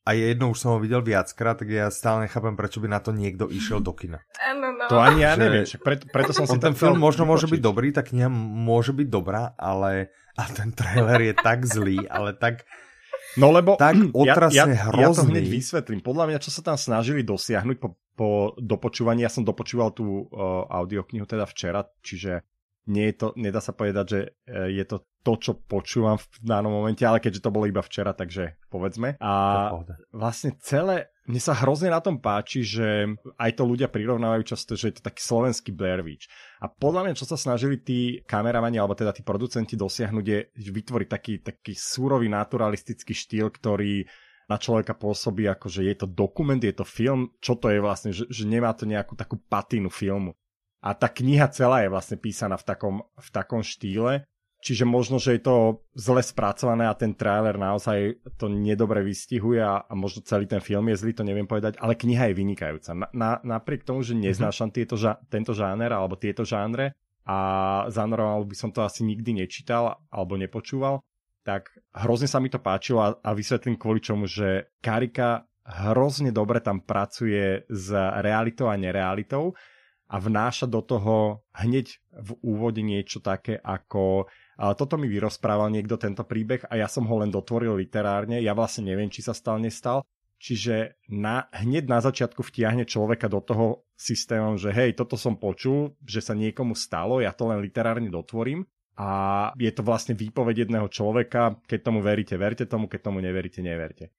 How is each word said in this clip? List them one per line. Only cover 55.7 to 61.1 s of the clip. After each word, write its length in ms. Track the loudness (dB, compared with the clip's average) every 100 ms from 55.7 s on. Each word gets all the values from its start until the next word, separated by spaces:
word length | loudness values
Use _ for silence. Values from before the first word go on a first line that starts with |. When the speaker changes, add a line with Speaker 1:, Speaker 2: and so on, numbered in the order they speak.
| 2 _
Speaker 3:
zle 260 | -8 2 2
spracované 640 | 2 -2 -2 0 0 2
a 80 | 0
ten 200 | 0 -2
trailer 420 | -2 0 2 2
naozaj 420 | 0 -2 -2 0 0 0 -4 -14
to 100 | -6 -4
nedobre 540 | 0 0 2 2 2
vystihuje 560 | 0 -4 -4 -2 0 2
a, 220 | 2 0
a 120 | -2
možno 260 | -6 -6 -8
celý 240 | -2 -2
ten 140 | 0 -4
film 260 | -2 0
je 120 | 0 0
zlý, 140 | -2